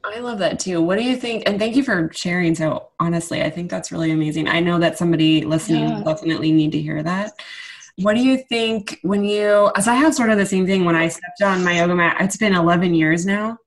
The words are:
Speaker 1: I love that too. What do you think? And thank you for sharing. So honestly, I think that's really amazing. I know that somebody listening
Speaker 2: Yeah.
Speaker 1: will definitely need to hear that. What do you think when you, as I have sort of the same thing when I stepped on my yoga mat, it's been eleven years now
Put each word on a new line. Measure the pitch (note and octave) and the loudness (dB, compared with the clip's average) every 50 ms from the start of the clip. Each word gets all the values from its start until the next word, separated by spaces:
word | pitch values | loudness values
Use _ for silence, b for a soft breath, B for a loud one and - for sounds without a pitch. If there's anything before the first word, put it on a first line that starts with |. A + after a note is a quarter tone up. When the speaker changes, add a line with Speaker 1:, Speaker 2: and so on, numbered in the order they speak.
| - | -10
Speaker 1:
I | G#3 G#3 A#3 | -10 -10 -8
love | B3 A#3+ A#3 G3+ | -8 -8 -4 -2
that | F3+ - F#3 - | -2 -2 -2 -4
too. | - F#3 F3+ E3 E3 | -6 -4 -2 0 0
What | E3+ F#3+ G#3+ | 0 0 0
do | A#3+ | 0
you | B3+ B3+ | -2 -2
think? | B3 - A#3 A3+ G#3+ - | -2 -4 -6 -6 -4 -2
And | G3+ G#3 | -2 -2
thank | G3 A3 A#3 A3+ | 0 -2 0 0
you | C#4 C4+ | 0 0
for | B3+ G#3 F3+ D#3+ D#3+ - | 2 0 0 -2 -4 -6
sharing. | - - F3+ F3 F3+ F3 E3 E3 | -6 -4 -2 0 0 2 0 0
So | E3 D#3+ D#3 - - - - _ - | 0 0 -2 -2 -4 -8 -14 _ -4
honestly, | E3 E3+ E3+ E3 E3 - - - | -2 0 0 -2 -2 -4 -4 -4
I | - D3+ | -4 -4
think | D#3 F3 F3 F3 | -4 -6 -8 -8
that's | F#3+ F#3 - - | -8 -8 -8 -8
really | E3+ E3+ D#3+ D#3+ | -6 -4 -2 0
amazing. | D#3+ D#3 D#3 D3+ D3+ D#3+ D3+ | 0 0 0 0 -2 -2 -2
I | - - E3 | -2 0 0
know | F3 F3 F3 | 0 0 2
that | E3 E3+ D#3+ E3 - | 2 2 0 0 0
somebody | F3 E3+ E3 D#3 D#3 D#3+ D#3 D#3 - | 0 0 2 4 4 4 4 2 2
listening | D3 D#3+ D#3+ - - E3 D#3 D3+ D#3 | 0 -2 -2 0 0 0 0 0 -2
Speaker 2:
Yeah. | D#3 | -2
Speaker 1:
will | - - | -2 -2
definitely | D#3 D#3 - - E3 D#3+ - D#3 D#3+ | -4 -4 -2 -2 -4 -2 0 0 2
need | D#3 D#3 D3+ D3+ D3+ | 4 4 2 2 -2
to | D3+ | -4
hear | D3+ D3+ D3+ D3+ | -4 -4 -6 -6
that. | D#3 E3 F3+ F#3+ G#3 A3 - B B B B B B B B B B B B | -4 -4 -4 -4 -6 -8 -12 B B B B B B B B B B B B
What | - F#3 G#3 G#3 | -2 0 0 2
do | A#3+ | 2
you | B3+ C4 C4 | 2 2 2
think | C4 - _ A#3 A#3 A3+ A3 A3 G#3+ A3 - - _ | 0 -2 _ -2 -2 -2 -2 -2 -4 -6 -10 -14 _
when | - F3+ G3+ G3+ G3+ | -2 -2 0 0 0
you, | G#3 G#3 G#3 G#3 G#3 G#3 G#3 G#3 G#3 - | 0 0 0 2 4 4 6 4 4 2
as | G3+ G3 | 0 0
I | A#3 A#3+ | 2 2
have | B3+ D4+ D#4+ - | 4 4 2 2
sort | C4+ A#3+ A3 | 2 2 2
of | G#3+ | 2
the | G3+ G3 | 2 2
same | G3 G3 F#3 F#3 | 0 2 0 2
thing | F#3 G3 F#3+ F3 | 2 2 2 2
when | E3+ E3 | 2 2
I | E3 E3 | 2 0
stepped | E3 E3 - - - - - G3+ | -2 -4 -8 -14 -18 -2 0 0
on | G3 F#3 F#3 F3+ | 2 2 2 0
my | F3 F3 E3+ | 0 2 2
yoga | E3+ F3 F3 | 2 2 2
mat, | F3 E3+ E3 - - | 2 2 0 2 0
it's | F#3+ G3 - | -2 -2 0
been | - A3 G#3 F#3+ | 0 0 2 2
eleven | F3 E3 E3+ F3 E3+ F#3+ F3+ E3+ | 4 4 4 4 4 2 2 2
years | D#3+ D#3+ D#3 E3 E3+ F3 | 2 4 2 2 0 0
now | G3 G3+ G#3 G#3+ A3 A#3 - _ | -2 -2 -2 -2 -6 -8 -10 _